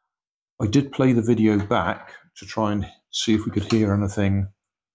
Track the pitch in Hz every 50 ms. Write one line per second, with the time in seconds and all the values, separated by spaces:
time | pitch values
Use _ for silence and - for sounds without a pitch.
0 | _ _ _ _ _ _ _ _ _ _ _ - - 98 98 143 139 139 - -
1 | 131 131 123 117 107 113 120 107 110 110 107 101 98 98 120 104 82 90 104 -
2 | - - - - _ _ _ - - 90 - 113 110 104 104 104 90 76 - _
3 | _ _ - - - 117 110 104 107 104 92 104 92 - 117 110 110 101 98 104
4 | 101 95 - 107 101 98 98 98 95 98 - _ _ _ _ _ _ _ _